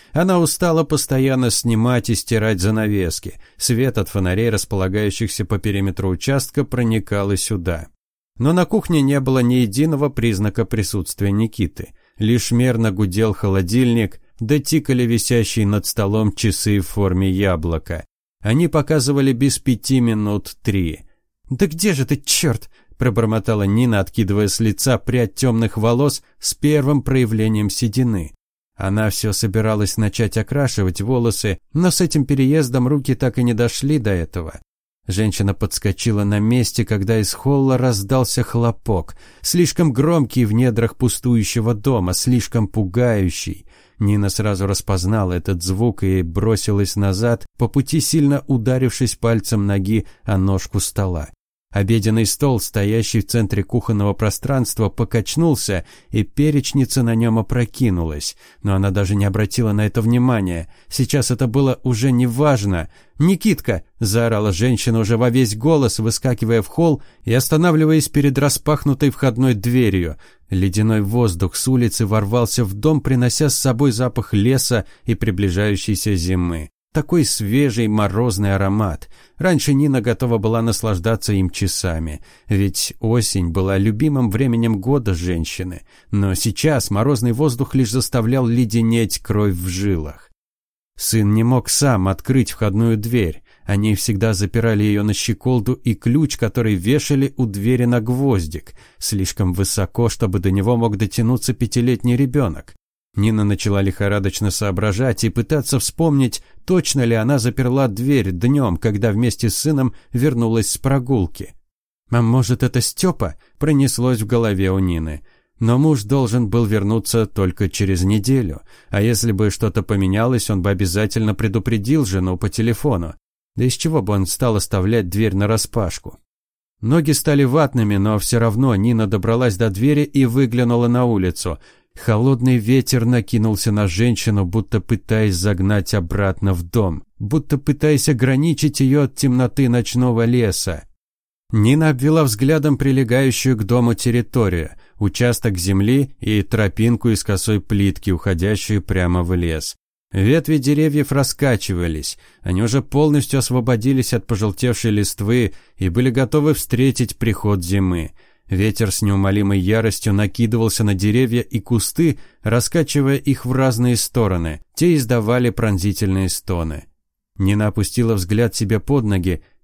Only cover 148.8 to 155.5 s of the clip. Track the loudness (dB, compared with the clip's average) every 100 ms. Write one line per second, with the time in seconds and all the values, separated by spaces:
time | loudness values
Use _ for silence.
148.8 | -2 0 0 0 0 0 -2 -4 -8 -14
149.8 | _ _ _ 0 2 2 2 0 2 2
150.8 | 2 0 0 0 0 0 0 0 -2 -2
151.8 | -2 -4 -8 -12 -20 _ -4 -2 0 0
152.8 | 0 0 2 2 0 -2 0 -2 0 0
153.8 | 0 0 0 -4 -2 -2 -2 -2 -2 0
154.8 | 0 0 -2 -4 0 0 0